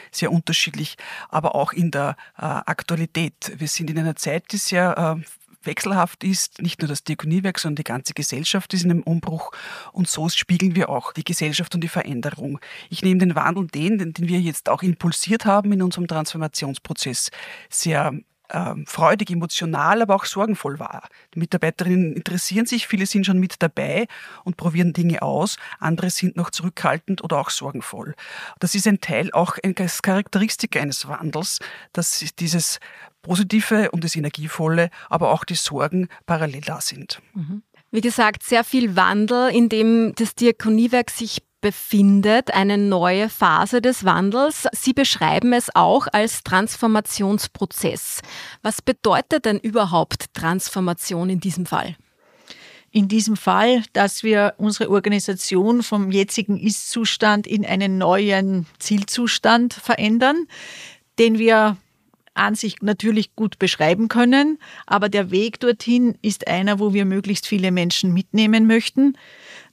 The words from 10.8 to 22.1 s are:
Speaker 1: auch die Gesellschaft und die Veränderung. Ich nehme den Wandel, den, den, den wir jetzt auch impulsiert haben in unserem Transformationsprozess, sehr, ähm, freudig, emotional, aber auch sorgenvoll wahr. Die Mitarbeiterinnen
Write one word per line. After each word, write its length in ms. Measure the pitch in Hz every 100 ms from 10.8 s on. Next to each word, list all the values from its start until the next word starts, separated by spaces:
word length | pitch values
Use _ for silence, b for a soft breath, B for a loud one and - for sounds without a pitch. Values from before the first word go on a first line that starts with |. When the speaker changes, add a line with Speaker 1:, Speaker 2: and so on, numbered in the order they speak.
| -
Speaker 1:
auch 240 | 135 -
die 100 | 160
Gesellschaft 500 | - 170 151 147 170
und 60 | 175
die 80 | 165
Veränderung. 680 | - - 123 117 - 135 139 B B B
Ich 120 | 170
nehme 180 | 185 185
den 140 | 180
Wandel, 320 | 156 - 185 165
den, 280 | 143 175 214
den, 160 | 165
den 160 | 165 170
wir 120 | 180
jetzt 280 | 170 - -
auch 140 | 131
impulsiert 640 | 185 160 170 - 175 226 208
haben 260 | 202 202
in 100 | 196
unserem 240 | 180 180 175
Transformationsprozess, 1200 | 156 156 165 156 - 143 139 - - - 240 - B B B B
sehr, 420 | - 170 143 151 143 _ _ _
ähm, 340 | 160 175 - 147
freudig, 440 | - 156 208 202
emotional, 720 | 170 165 - 165 147 156 220
aber 120 | 208 196
auch 100 | -
sorgenvoll 520 | 196 214 196 147 151
wahr. 300 | 117 - - b b
Die 40 | 165
Mitarbeiterinnen 720 | 170 175 160 - 180 180 160